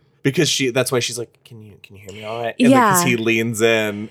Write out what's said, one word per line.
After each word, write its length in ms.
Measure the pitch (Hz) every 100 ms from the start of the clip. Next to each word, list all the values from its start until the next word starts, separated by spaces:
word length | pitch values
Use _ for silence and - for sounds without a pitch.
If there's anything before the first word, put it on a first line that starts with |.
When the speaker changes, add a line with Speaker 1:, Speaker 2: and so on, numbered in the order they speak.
| _ _
Speaker 1:
Because 240 | 139 123 139
she, 220 | - 131
that's 200 | 123 123
why 100 | 127
she's 180 | - 120
like, 200 | 113 _
"Can 160 | - 113
you, 160 | 107 -
can 140 | - 98
you 60 | 98
hear 60 |
me 100 | -
all 180 | - 233
right?" 120 | 233 -
And 120 | 247
Speaker 2:
Yeah. 220 | 262 220
Speaker 1:
because 100 | 185
he 120 | 175 113
leans 440 | 113 113 117 107
in 480 | 113 110 107 101 110